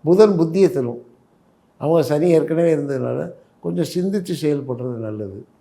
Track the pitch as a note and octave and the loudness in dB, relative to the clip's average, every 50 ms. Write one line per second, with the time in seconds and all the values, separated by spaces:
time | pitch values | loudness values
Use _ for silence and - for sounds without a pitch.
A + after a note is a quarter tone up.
0 | - D3+ F3 F#3+ G#3+ G#3 G3 E3 E3 D#3+ E3 F#3+ G3 E3+ - C#3+ B2 A#2 A#2+ A#2+ | 4 4 6 8 8 6 6 2 0 0 4 4 4 4 2 0 -4 -4 -6 -10
1 | - - _ _ _ _ _ _ _ _ _ _ _ _ _ _ D#3 D3 E3 E3 | -16 -20 _ _ _ _ _ _ _ _ _ _ _ _ _ _ -2 0 2 2
2 | D3 B2+ D3+ D3 E3 F3+ E3 D#3+ D3 - D#3+ D#3+ E3+ E3+ D#3+ C#3+ C#3+ C#3 C#3 B2+ | 2 0 0 0 2 4 4 2 2 0 0 2 2 2 2 0 -2 -4 -4 -4
3 | B2 B2 B2 C3+ D#3+ F3 - - _ _ _ _ - E3+ E3+ F3 D#3+ - - F3+ | -4 -4 -4 -4 -6 -8 -12 -18 _ _ _ _ -8 -6 -4 -4 -4 -4 -2 -4
4 | F3+ F#3+ G3 G#3 F3+ F3+ F3 C#3 D#3 D3+ D3 C#3+ C3 B2+ B2 A#2+ B2 B2+ A#2+ A2+ | -4 -2 -4 -4 -4 -6 -6 -4 -2 -2 -2 -2 -4 -8 -8 -8 -6 -8 -8 -8
5 | A2+ G#2+ G#2+ G#2+ G#2 G2 F#2+ G2+ - _ _ _ | -8 -8 -8 -8 -10 -10 -12 -14 -18 _ _ _